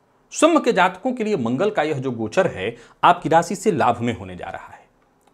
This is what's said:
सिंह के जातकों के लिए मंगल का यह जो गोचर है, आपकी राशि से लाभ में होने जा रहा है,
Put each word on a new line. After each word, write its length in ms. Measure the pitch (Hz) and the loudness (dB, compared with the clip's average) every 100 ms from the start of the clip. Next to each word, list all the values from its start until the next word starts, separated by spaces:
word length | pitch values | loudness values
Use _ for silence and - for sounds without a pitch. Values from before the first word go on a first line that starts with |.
| _ _ _ | _ _ _
सिंह 260 | - 311 311 | 2 4 4
के 140 | 254 | 2
जातकों 380 | 180 180 180 262 | 4 2 0 -6
के 100 | - | -4
लिए 140 | 214 196 | -2 -2
मंगल 320 | 117 131 208 | -2 0 0
का 140 | 180 | 0
यह 160 | 151 139 | -2 -2
जो 120 | 131 | -4
गोचर 360 | 113 107 - 185 | -4 -2 0 0
है, 280 | 98 101 117 - _ | -2 -6 -8 -16 _
आपकी 260 | 160 175 147 | 2 2 2
राशि 260 | 160 170 208 | 2 2 -2
से 160 | 220 | -2
लाभ 280 | 151 110 101 | 2 2 0
में 180 | 120 107 | -4 -6
होने 160 | 95 90 | -10 -12
जा 140 | - | -12
रहा 240 | - - | -12 -16
है, 140 | - _ _ _ _ _ | -20 _ _ _ _ _